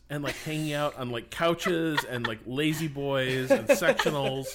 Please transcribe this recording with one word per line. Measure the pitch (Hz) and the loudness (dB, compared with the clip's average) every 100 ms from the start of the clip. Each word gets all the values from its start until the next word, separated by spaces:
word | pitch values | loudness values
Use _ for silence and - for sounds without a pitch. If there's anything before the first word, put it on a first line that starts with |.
| - | -8
and, | 147 | -6
like, | 135 | -4
hanging | - 156 156 156 | -6 -4 -4 -2
out | 147 147 - | 0 -2 -2
on, | 123 | -6
like, | 117 - | -6 -6
couches | - 170 170 - 165 165 151 | 0 2 2 0 0 0 0
and, | 110 123 117 | -2 -2 -4
like, | 110 110 | -6 -4
lazy | 131 151 156 160 | 0 0 0 -2
boys | 139 139 135 127 131 131 | -4 0 0 2 2 4
and | 262 117 | 4 4
sectionals. | 269 165 214 165 147 135 135 135 | 4 4 4 2 2 0 -2 -6